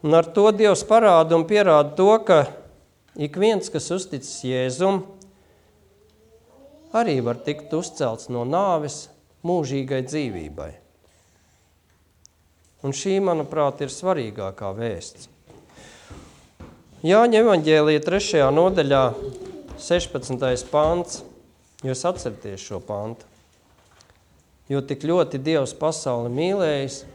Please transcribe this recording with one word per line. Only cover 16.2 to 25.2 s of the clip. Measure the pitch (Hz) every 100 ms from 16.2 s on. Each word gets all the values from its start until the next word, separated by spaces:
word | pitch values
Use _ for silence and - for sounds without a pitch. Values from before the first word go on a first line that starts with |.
| - - _ _ - - _ -
Jāņa | 160 202 240 220
evaņģēlija | 233 185 156 156 151 151 151
trešajā | 190 202 160 135 143
nodaļā, | 180 185 143 139 131 104 - - - - - -
sešpadsmitais | - 175 170 147 123 127 131 123 -
pants. | 147 151 175 170 - - - _ _ _ _
Jūs | 131 127 170
atceraties | 180 - 101 107 98
šo | - 98
pantu. | - 104 107 113 - _ _ _ _ _ _ _ _ _ _ _ _ _ _
"Jo | 139
tik | 135 139
ļoti | 147 175